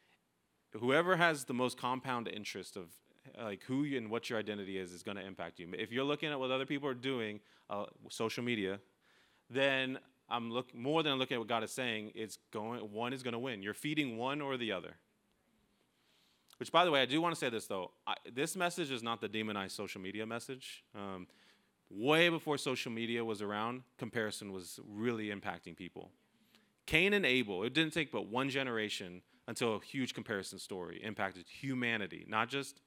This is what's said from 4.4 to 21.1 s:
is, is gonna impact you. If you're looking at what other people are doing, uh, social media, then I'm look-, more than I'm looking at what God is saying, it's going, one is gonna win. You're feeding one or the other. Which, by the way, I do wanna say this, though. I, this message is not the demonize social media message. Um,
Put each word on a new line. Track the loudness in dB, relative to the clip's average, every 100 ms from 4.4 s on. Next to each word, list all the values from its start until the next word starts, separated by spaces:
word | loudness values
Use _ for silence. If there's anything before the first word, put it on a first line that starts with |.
| -2 -4 -4 -4
is, | -6
is | -8
gonna | -8 -6
impact | -8 -8 -8 -8
you. | -8
If | -6 -2
you're | 0
looking | 0 0 -2
at | -2
what | 0
other | 0 0
people | -2 -2
are |
doing, | -2 -2 0 -2 -6 -12 -20 -6
uh, | -4 -4 -8 -12
social | -2 -2 0
media, | 0 2 2 0 -8 _ _ _ _ _ _
then | 2 4 4 0 -4 -10 _ _
I'm | -2 -2
look-, | -4 -4
more | -4 2 4
than | 4
I'm | 2
looking | 2 0
at |
what | 2
God | 0
is | 0
saying, | -2 -2 -2 -4 -6
it's | -8 -8 _
going, | -6 -4 -6 -6
one | -4 -2
is | -2
gonna | -4 -2
win. | -4 -4
You're | -4 -4
feeding | -2 0 0 -2
one | -2 -2
or | -2 -2
the | 0
other. | -2 -4 -14 _ _ _ _ _ _ _ _ _ _ _ _ _ _ _ -12
Which, | 4
by | 8
the | 8
way, | 8
I | 6
do | 4
wanna | 4 2
say | 0
this, | 0 -2
though. | -4 -4 -8 -6
I, | -6 -4
this | -2 -2 2
message | 0 0 -2
is | 0
not | 0 -2
the | 0
demonize | 0 0 0 -2
social | -4 -6 -6
media | -6 -6 -4
message. | -6 -6 -10 -12 -14 -14 -10
Um, | -8